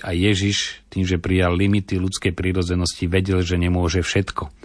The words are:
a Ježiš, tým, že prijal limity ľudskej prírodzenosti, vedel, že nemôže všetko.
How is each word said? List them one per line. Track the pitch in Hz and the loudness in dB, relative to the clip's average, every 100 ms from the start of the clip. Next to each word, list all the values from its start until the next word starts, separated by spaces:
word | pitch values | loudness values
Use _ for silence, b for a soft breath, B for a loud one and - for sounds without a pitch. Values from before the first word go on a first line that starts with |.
| - | -6
a | 87 | 0
Ježiš, | 101 95 101 101 - - - | 2 2 0 0 -4 -10 -10
tým, | 98 | -4
že | 90 90 | 0 0
prijal | 92 92 90 87 | 0 2 2 2
limity | 98 101 95 95 | 2 2 0 -2
ľudskej | 92 - 95 | -2 -2 -4
prírodzenosti, | 87 92 92 87 90 90 - 87 | -2 -2 0 0 0 -2 -2 0
vedel, | 92 92 92 | 0 2 0
že | 87 90 | 0 0
nemôže | 87 90 87 90 | 2 2 0 0
všetko. | 85 98 95 - - - | 0 0 -2 -4 -10 -12